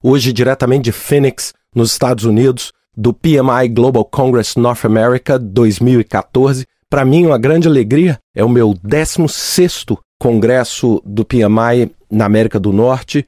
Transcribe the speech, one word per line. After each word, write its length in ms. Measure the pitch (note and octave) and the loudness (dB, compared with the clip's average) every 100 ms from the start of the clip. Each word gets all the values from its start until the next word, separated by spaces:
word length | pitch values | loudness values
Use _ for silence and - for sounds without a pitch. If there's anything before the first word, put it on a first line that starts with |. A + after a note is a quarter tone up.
Hoje, 300 | B2+ C#3 B2 | 2 2 0
diretamente 500 | A#2 B2 C3+ B2 C3+ | 0 -2 0 0 0
de 80 | A#2 | 0
Phoenix, 600 | - - D3 C#3 - - - _ | -6 -2 0 0 -2 -14 -16 _
nos 200 | A#2 A#2 | -2 -2
Estados 320 | - C3+ D3 A2+ | 0 -2 -2 0
Unidos, 480 | G#2+ C3 B2 - _ _ - | 2 2 0 -8 _ _ -4
do 180 | A2+ | -2
P 220 | - E3 D3 | -2 0 2
M 140 | C3 | 2
I 200 | B2 B2+ | 0 0
Global 340 | A#2 B2 B2 | 2 2 2
Congress 560 | G#2 - C3 B2 G#2+ - | -2 -2 0 0 -2 -2
North 240 | A#2+ A#2+ | -2 0
America 560 | A#2 A2 A#2 B2+ - C3+ | 0 2 2 0 -2 -4
dois 400 | A2+ G2+ A2+ F#2+ | -2 0 2 2
mil 220 | A#2+ B2 | 2 2
e 20 | |
quatorze. 640 | G#2+ G2 - B2+ C3+ C3 B2+ _ _ | 0 -4 -2 0 0 0 -8 _ _
Pra 160 | C#3+ C3 | -2 2
mim, 200 | D#3 F3 | 2 2
uma 120 | C3 | 2
grande 320 | B2+ E3 E3+ | 0 2 2
alegria, 500 | C#3+ G#2+ C#3 F3+ C#3 _ - | 2 2 0 0 -2 _ -2
é 80 | |
o 60 | A2+ | 0
meu 260 | A#2+ A2 F#2+ | 2 2 0
décimo 460 | G2 D3 D#3 - D#3+ | -2 -2 -2 -2 -2
sexto 680 | - - - F3+ - - A2 _ _ | -4 -6 0 0 -2 -8 -8 _ _
congresso 800 | B2 A2+ A2+ B2+ A#2+ - B2+ G#2+ - | -2 0 2 0 -2 -4 -2 -2 -4
do 180 | G#2 | -6
P 160 | A2 B2 | -2 0
M 160 | G#2 G#2+ | 2 2
I 320 | A#2 B2 A#2 - _ | 2 0 -2 -6 _
na 140 | G#2+ G2+ | -2 0
América 340 | G#2+ A2+ G#2+ | 2 0 -2
do 140 | G2+ | -2
Norte 500 | G2 A#2+ C3 - D3 | 0 0 -2 -4 -6